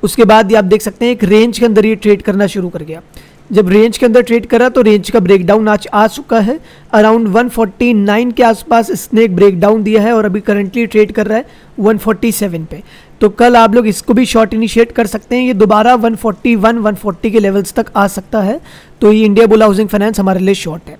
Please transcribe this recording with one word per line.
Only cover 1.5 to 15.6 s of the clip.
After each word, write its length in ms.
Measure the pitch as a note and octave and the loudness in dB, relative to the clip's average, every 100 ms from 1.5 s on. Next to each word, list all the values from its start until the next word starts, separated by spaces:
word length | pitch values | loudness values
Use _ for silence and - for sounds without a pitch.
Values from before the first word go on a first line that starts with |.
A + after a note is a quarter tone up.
| A3+ | 0
के 80 | A#3 | 0
अंदर 200 | G#3+ G#3+ | 2 0
ये 80 | |
trade 280 | G#3+ G#3+ G3+ | 0 0 0
करना 240 | - G3 G3+ | 0 -2 -2
शुरू 220 | G#3 F3+ | -4 -8
कर 140 | E3+ | -10
गया। 200 | D#3 D#3+ _ - - _ - | -14 -16 _ -20 -20 _ -4
जब 160 | G3 F#3 | -2 2
range 300 | G3+ A3+ - | 4 2 2
के 80 | B3 | 2
अंदर 160 | A3+ | 2
trade 240 | A#3+ A#3 A3+ | 2 -2 0
करा, 220 | A#3 B3 | 0 2
तो 140 | B3+ | 2
range 280 | A3 G#3 F3 | 2 2 0
का 100 | A#3+ | -2
breakdown 480 | F3+ G3 F3 G#3+ G#3+ | 2 2 2 0 0
आज 200 | G#3 - | -2 -2
आ 120 | G#3 A3 | -2 -2
चुका 340 | - C#4+ A3+ | -2 -4 0
है, 200 | G#3 D#4 - - - | 0 -4 -10 -20 -4
around 320 | A3 G#3+ A3+ A3+ | 0 2 2 0
one 220 | G3 B3 | 0 -2
forty 460 | A#3 A3 - A#3+ | -2 -4 -2 0
nine 360 | A3+ G3+ G#3 B3 | 0 0 0 -2
के 120 | A3+ | 2
आसपास 480 | A#3+ G#3+ - A#3 G#3+ | 2 0 0 -2 0
इसने 340 | F4+ - G#3+ | -6 -4 0
एक 120 | A3+ F3+ | 0 4
breakdown 460 | G3+ F3+ G3+ A3 | 2 2 0 0
दिया 200 | G#3+ G#3+ | 0 0
है 100 | G#3 | 0
और 120 | A#3 | 0
अभी 160 | G#3 F#3+ | -2 -4
currently 460 | G3+ G3+ G3 A#3 A3+ | -2 -4 -4 -4 -2
trade 260 | G#3+ G#3 | 0 0
कर 140 | G#3+ G#3 | -2 -4
रहा 120 | G#3+ | -4
है 80 | C#4+ - - - | -6 -18 -20 -4
वन 200 | G#3 A3 | -2 0
फ़ोर्टी 340 | G#3+ G#3 A#3+ | -2 -2 -2
सेवन 320 | G#3 G3+ E3+ | -4 -6 -6
पे। 180 | D#3+ D3+ - - - - | -12 -16 -20 -20 -20 -2
तो 80 | G#3 | -2
कल 280 | G#3 A#3+ A#3+ | 2 2 4
आप 180 | A3+ | 4
लोग 120 | A3 A3 | 2 0
इसको 280 | G3+ - | -4 -2
भी 120 | G3+ B3 | 0 2
short 280 | A3+ A3 | 0 0
initiate 380 | A3+ A3 A#3 A#3 | -2 -2 0 0
कर 140 | - A3+ | 0 -4
सकते 300 | A3 _ B3 | -4 _ -4
हैं, 60 | |
ये 120 | B3+ | -2
दोबारा 400 | G#3+ | 0